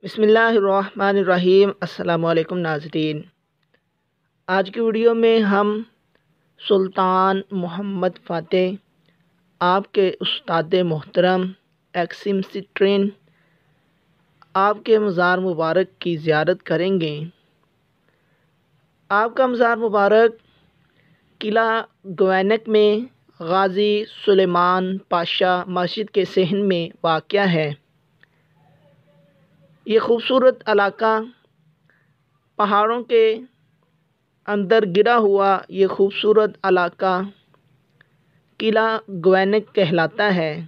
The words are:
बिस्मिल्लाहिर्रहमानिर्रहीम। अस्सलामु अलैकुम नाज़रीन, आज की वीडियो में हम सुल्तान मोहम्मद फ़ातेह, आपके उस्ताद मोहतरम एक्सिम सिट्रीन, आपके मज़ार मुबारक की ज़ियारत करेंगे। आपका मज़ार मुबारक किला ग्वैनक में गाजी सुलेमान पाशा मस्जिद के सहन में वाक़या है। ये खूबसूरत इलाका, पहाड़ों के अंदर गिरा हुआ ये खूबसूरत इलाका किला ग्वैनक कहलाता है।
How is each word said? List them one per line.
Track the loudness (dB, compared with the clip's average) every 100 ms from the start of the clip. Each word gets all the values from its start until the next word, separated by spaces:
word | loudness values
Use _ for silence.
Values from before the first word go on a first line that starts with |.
बिस्मिल्लाहिर्रहमानिर्रहीम। | -12 0 4 4 4 2 2 0 -2 -2 0 0 2 2 4 4 4 0
अस्सलामु | -10 -8 -4 -2 0
अलैकुम | -2 -2 -4
नाज़रीन, | -4 -6 -6 -6 -4 -6 -12 _ _ _ _ _ _ _ _ _ _ _ -4
आज | -2 -2
की | -2
वीडियो | -2 2 2 2
में | 2 2
हम | 2 2 0 -4 -8 _ _ _ _ _ _ _
सुल्तान | -2 0 0 -2 0 2 0 -2 -4
मोहम्मद | -6 -6 -8 -8 -4 -4 -6 -10
फ़ातेह, | -10 -2 -2 -2 -4 _ _ _ _ _ _ _ _
आपके | 0 0 -2 0 0 -2
उस्ताद | -8 -8 -4 -4 0 0 0
मोहतरम | -4 -4 0 2 2 -2 -8 _ _ _
एक्सिम | -6 -6 -6 -4 -4
सिट्रीन, | -4 -10 -12 -2 0 2 -2 -6 _ _ _ _ _ _ _ _ _ _ _ _ _ 0
आपके | 0 0 2 2
मज़ार | 2 0 0 0
मुबारक | -2 -2 0 0 -2 _
की | -6 -4
ज़ियारत | 0 0 0 -2
करेंगे। | -2 -2 0 -2 -2 -6 -12 _ _ _ _ _ _ _ _ _ _ _ _ _ _ _ _ _ _
आपका | -2 -2 0 -2
मज़ार | 2 0 0
मुबारक | -2 2 4 4 4 0 _ _ _ _ _ _ _ _ _ _
किला | -2 0 0 -2 -6 _ -16 -2
ग्वैनक | 0 2 0 -2 0
में | 2 2 2 -6 _ _ _
गाजी | -2 0 0 0 0 0 -4 -8
सुलेमान | 0 2 2 2 2 0 -2 -6 -4
पाशा | -4 -4 -2 0 0 -2
मस्जिद | -6 -6 -6 -6
के | -4 -2
सहन | 0 0 0
में | -2 -2 -4 -6 -2
वाक़या | -2 -2 -2 0
है। | 0 -2 -8 _ _ _ _ _ _ _ _ _ _ _ _ _ _ _ _ _ _ _ _ -2
ये | -2
खूबसूरत | 2 -2 2 4 4 2 -2
इलाका, | 0 0 0 -2 -2 -4 _ _ _ _ _ _ _ _ _ _ _ _ _
पहाड़ों | 0 0 0 -2
के | 0 2 2 0 -10 _ _ _ _ _ _ _ _ _ -6
अंदर | -4 2 0 2
गिरा | 2 2 4
हुआ | 2 2 2 0 -2
ये | -2 -2
खूबसूरत | 2 -2 0 2 2 2 -2 -2
इलाका | 0 0 -2 -2 -2 -6 -14 _ _ _ _ _ _ _ _ _ _ _ _
किला | -2 0 0 -4 -8 -2
ग्वैनक | 2 2 2 0 -2 -2
कहलाता | 0 0 -2 0 0
है। | 0 -2 -6